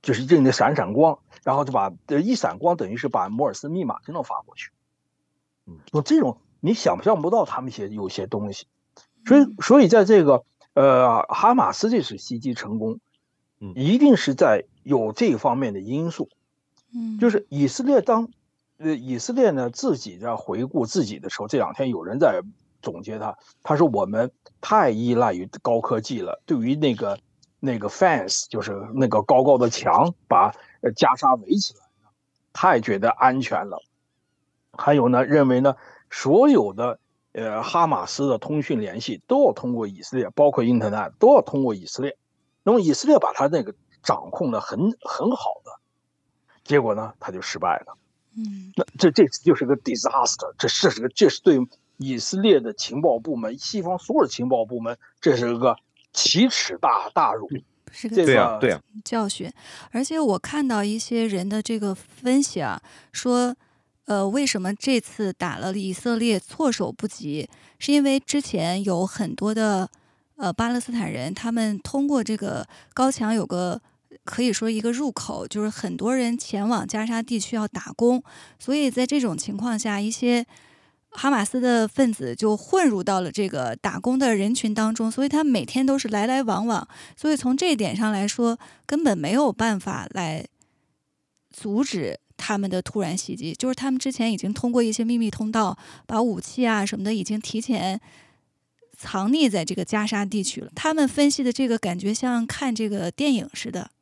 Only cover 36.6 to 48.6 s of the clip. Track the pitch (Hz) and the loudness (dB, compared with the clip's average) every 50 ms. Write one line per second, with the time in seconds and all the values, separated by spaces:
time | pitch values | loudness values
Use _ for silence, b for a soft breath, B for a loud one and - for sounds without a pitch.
36.6 | 113 101 95 101 - - 113 - _ _ _ _ _ _ _ - 113 110 104 110 | 4 2 -2 -4 -4 -4 -4 -6 _ _ _ _ _ _ _ -8 -6 -6 -4 -6
37.6 | - - - 170 170 165 143 95 - - - - 139 139 127 107 - - 151 151 | -6 -2 0 2 2 2 2 -2 -4 -6 -4 -2 0 0 0 -2 -2 -4 -4 -4
38.6 | 143 - - 117 107 - - 220 - - 107 - _ _ 247 277 285 214 - - | -2 -2 -2 -4 -4 -6 -8 -8 -8 -8 -8 -10 _ _ 2 4 4 4 2 0
39.6 | - 123 123 117 110 101 98 92 - - - 131 117 92 - - 147 147 139 - | -4 -6 -4 -4 -4 -6 -8 -12 -16 -8 -4 -4 -4 -4 2 4 4 4 4 4
40.6 | 120 120 123 117 107 107 104 107 101 - - _ - 240 294 240 - - - 143 | 2 4 2 2 2 0 -2 -4 -6 -6 0 _ 8 8 8 8 6 4 -2 -2
41.6 | 135 123 107 95 90 - - - 131 143 - _ _ _ _ _ _ _ _ _ | -2 -2 -2 -4 -8 -14 -10 -8 -8 -8 -8 _ _ _ _ _ _ _ _ _
42.6 | _ 196 226 247 190 311 285 - - 262 302 254 - - - - 139 143 160 160 | _ 4 4 4 4 2 0 0 4 6 6 6 6 2 -2 0 0 0 0 0
43.6 | 202 190 208 _ _ _ _ _ _ - - - - - - - 180 - 233 - | -2 -4 -10 _ _ _ _ _ _ -2 -2 -2 -2 -10 -8 -4 -4 -2 -2 -4
44.6 | - - - 101 165 214 240 _ - - - - 147 208 - - - - - - | -4 -6 -4 0 0 0 -2 _ -10 -10 -6 -2 -2 -2 -2 -2 -4 -6 -8 -8
45.6 | _ - - - _ _ _ _ _ _ _ _ _ _ _ _ _ _ _ _ | _ -20 -20 -20 _ _ _ _ _ _ _ _ _ _ _ _ _ _ _ _
46.6 | _ - 143 143 123 113 104 104 110 110 - _ - - - - - - - 92 | _ 2 2 2 2 2 -2 -2 -4 -10 -12 _ -14 -12 -12 -10 -10 -10 -8 -4
47.6 | 87 90 80 - - - - _ _ _ _ _ _ _ _ 220 220 214 202 196 | -2 -2 -2 -2 -6 -12 -20 _ _ _ _ _ _ _ _ -10 -10 -8 -10 -12